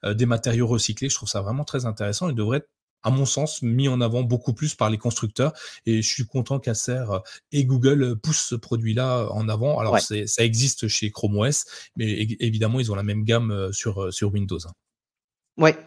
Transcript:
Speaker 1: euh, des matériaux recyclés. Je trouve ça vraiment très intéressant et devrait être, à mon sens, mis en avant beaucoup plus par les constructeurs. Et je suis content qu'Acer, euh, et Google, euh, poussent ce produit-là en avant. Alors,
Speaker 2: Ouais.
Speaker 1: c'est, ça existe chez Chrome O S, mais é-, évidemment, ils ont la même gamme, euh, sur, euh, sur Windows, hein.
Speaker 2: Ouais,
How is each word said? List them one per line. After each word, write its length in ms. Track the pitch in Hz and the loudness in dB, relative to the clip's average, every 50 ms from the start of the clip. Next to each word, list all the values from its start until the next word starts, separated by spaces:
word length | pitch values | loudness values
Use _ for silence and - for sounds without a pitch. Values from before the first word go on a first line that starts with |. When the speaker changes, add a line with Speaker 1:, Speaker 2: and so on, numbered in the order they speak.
| - | -2
Speaker 1:
euh, 100 | 101 104 | -2 0
des 120 | 107 123 | 2 2
matériaux 420 | 120 120 113 - 127 113 117 123 110 | 2 2 0 0 0 2 2 2 2
recyclés. 420 | 120 113 - - 107 - 131 139 | 2 0 0 -2 -4 -4 -4 -4
Je 60 | - | -4
trouve 140 | - - 107 | -4 -4 -6
ça 120 | - 107 | -4 -4
vraiment 220 | 95 98 117 135 147 | -4 -4 -4 -4 -4
très 220 | - - 135 120 | -4 -4 -4 -4
intéressant 440 | 117 110 - 107 104 101 - 185 175 | -4 -4 -4 -4 -4 -2 -2 -2 -2
et 40 | 139 | -2
devrait 240 | 117 107 107 123 147 | 0 0 0 0 -2
être, 120 | - _ _ _ _ _ _ _ - | -2 _ _ _ _ _ _ _ -2
à 60 | 110 | 0
mon 140 | 131 135 139 | 2 2 2
sens, 360 | 127 - - 143 151 - - | 0 0 -2 -2 -4 -4 -4
mis 260 | - 117 113 127 139 139 | -2 0 2 4 2 2
en 140 | 127 123 | 2 2
avant 220 | 120 117 113 123 127 | 2 2 2 0 2
beaucoup 300 | 117 123 120 - - 120 | 2 0 0 0 -2 -2
plus 220 | - 151 156 - | -2 -2 -6 0
par 140 | - 113 107 | 0 2 2
les 80 | 110 107 | 2 0
constructeurs. 560 | - 120 110 - - 107 - - 127 151 156 - - - - - _ | -2 -2 -2 -2 -4 -4 0 0 0 0 0 -4 -16 -18 -18 -8 _
Et 160 | - 113 110 | 0 0 2
je 60 | 110 - | 2 0
suis 160 | - - 123 | -2 -2 -4
content 340 | - - 135 117 - 135 139 | -4 -2 -4 -2 -2 -4 -4
qu'Acer, 520 | - - 113 - - - 123 131 127 110 | -2 -2 -4 -2 -2 -4 -4 -4 -4 -2
euh, 80 | 101 92 - - - - _ _ | -4 -4 -4 -8 -20 -20 _ _
et 140 | - 143 139 | 0 0 2
Google, 380 | 127 135 127 120 135 143 143 131 | 4 4 6 6 6 6 6 4
euh, 120 | 123 120 | 2 0
poussent 320 | 110 - 156 156 - - - | -2 -2 -2 0 0 -2 -2
ce 60 | 120 | -4
produit-là 720 | 113 - - - 113 113 113 110 120 127 131 127 123 113 - | -6 -4 -4 -2 -2 0 0 0 0 0 0 0 0 -2 -2
en 160 | 101 107 113 107 | -2 -2 -2 -2
avant. 300 | 107 107 117 143 151 - | 0 0 0 0 0 0
Alors, 140 | 113 107 110 | 2 2 4
Speaker 2:
Ouais. 80 | 107 | 2
Speaker 1:
c'est, 260 | - - 107 107 104 101 | 2 2 -4 -4 -2 -4
ça 160 | - - 117 | 2 2 2
existe 440 | 117 113 113 131 135 - - - 110 | 4 4 2 2 0 0 0 -2 -2
chez 240 | - - - 107 | -2 -2 -2 -4
Chrome 260 | 107 - - 104 104 104 | -6 -2 -2 0 2 2
O 80 | 107 | 2
S, 200 | 131 147 - - - - - - - _ | 2 0 -2 -4 -6 -12 -18 -20 -16 _
mais 140 | - 113 110 | -4 -2 -2
é-, 260 | 107 - 110 107 113 - | 0 -2 -2 -2 -2 -2
évidemment, 400 | - 117 110 110 110 107 117 131 | -2 0 0 2 0 2 2 0
ils 120 | 131 110 | 0 0
ont 40 | 101 | -2
la 80 | 98 101 | -2 -2
même 200 | 104 104 107 107 | -2 -2 0 2
gamme, 280 | 110 117 117 117 110 | 4 4 4 4 0
euh, 200 | 104 101 95 95 | -2 -2 -4 -4
sur, 320 | 98 - - 117 98 98 98 | -4 -4 -4 -4 -4 -2 -4
euh, 80 | 92 | -4
sur 220 | 92 - - 101 95 | -4 -2 -2 0 0
Windows, 260 | 101 101 92 92 73 82 82 | 0 -2 -2 -4 -6 -8 -10
hein. 40 | - _ _ _ _ _ _ _ _ _ _ _ _ _ _ _ _ - | -16 _ _ _ _ _ _ _ _ _ _ _ _ _ _ _ _ 4
Speaker 2:
Ouais, 160 | 156 156 156 - - | 6 6 6 4 -6